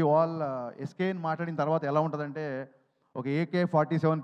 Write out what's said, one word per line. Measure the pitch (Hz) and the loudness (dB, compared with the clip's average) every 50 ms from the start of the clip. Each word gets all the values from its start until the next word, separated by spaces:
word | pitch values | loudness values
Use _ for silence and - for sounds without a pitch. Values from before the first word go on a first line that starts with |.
you | 165 147 147 | 2 4 6
all. | 156 165 165 165 160 151 139 | 4 4 2 0 -2 -4 -4
Uh, | 131 127 123 120 - - 139 | -4 -6 -8 -8 -10 -10 -10
ఎస్కేఎన్ | - - - 185 190 190 180 165 160 | -10 -6 -4 -2 -2 -2 -2 -4 -4
మాట్లాడిన | 160 160 170 170 165 143 143 | -4 -4 -4 -4 -2 -2 0
తర్వాత | 151 160 160 147 139 | 2 2 0 0 2
ఎలా | 143 151 156 160 | 2 2 2 2
ఉంటుందంటే, | 147 147 147 143 139 156 156 147 135 131 135 127 _ _ _ _ _ _ _ _ - 131 | 0 -4 -6 -6 -6 -6 -6 -6 -6 -6 -8 -10 _ _ _ _ _ _ _ _ -10 -6
ఒక | 120 135 139 156 | -4 -2 0 0
ఏకే | 170 - - 180 180 170 - | 0 0 0 0 0 2 4
ఫార్టీ | 156 151 151 165 156 160 | 2 2 2 2 2 2
సెవెన్ | 156 160 156 | 2 2 2